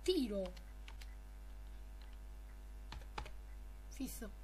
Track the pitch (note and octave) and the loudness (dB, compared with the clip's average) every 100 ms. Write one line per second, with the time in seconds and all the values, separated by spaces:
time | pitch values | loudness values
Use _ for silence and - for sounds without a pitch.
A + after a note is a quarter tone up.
0 | - F4+ A#3+ G3+ F#3 - - - - - | 10 8 8 6 2 0 -6 -6 -6 -4
1 | - - - - - - - - - - | -4 -6 -6 -6 -6 -4 -4 -4 -6 -6
2 | - - - - - - - - - - | -6 -6 -6 -6 -6 -6 -6 -6 -4 -4
3 | - - - - - - - - - - | -2 -2 -2 -2 -4 -6 -4 -6 -6 0
4 | C4 - G#3+ - | 0 2 -2 -2